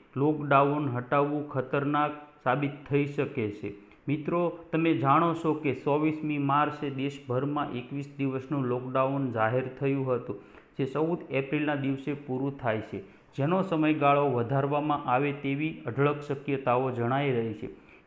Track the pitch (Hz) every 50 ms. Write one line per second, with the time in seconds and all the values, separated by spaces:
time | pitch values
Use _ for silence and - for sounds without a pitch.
0 | - _ - 127 139 151 151 147 147 143 139 139 143 143 147 151 151 135 120 123
1 | 120 - 147 143 143 143 147 147 143 147 - 135 127 - - 143 139 143 147 147
2 | 151 151 151 - - - - - - 127 127 139 143 139 143 - - - 143 143
3 | 143 139 - - 139 120 - 131 110 104 101 - - 101 98 - - - - -
4 | _ - 143 151 143 - 170 175 175 170 170 - - - - 160 165 165 160 135
5 | 131 135 139 156 170 170 160 165 - 160 151 151 151 143 127 - - 147 143 147
6 | 156 160 151 - - 151 151 143 139 139 139 147 147 147 143 - 156 143 135 131
7 | 135 143 143 - - - 120 127 135 143 147 147 143 - - 123 - - 143 143
8 | 139 143 - 139 139 135 131 131 127 135 151 139 131 123 123 123 127 131 127 135
9 | 131 135 139 139 139 127 113 113 110 110 117 131 131 127 - - 139 139 139 139
10 | 135 127 127 117 117 - 104 - - - - - - _ _ - 139 127 - 143
11 | 156 165 175 165 - - 135 135 135 - 151 151 151 147 147 139 131 135 135 135
12 | - 147 143 139 - - 127 131 135 139 139 - - 120 110 113 101 - - 98
13 | - - - - - - - - 135 156 180 190 185 190 165 156 156 151 156 151
14 | 143 143 143 147 143 143 123 120 117 113 135 135 135 139 147 143 147 151 147 143
15 | - 131 123 127 143 147 143 143 139 139 139 139 156 156 160 - - 127 110 131
16 | 143 143 147 147 - - 139 139 - - 139 131 135 127 120 123 135 131 117 117
17 | 117 117 131 139 143 143 127 117 113 113 104 - - - - - - - - -
18 | -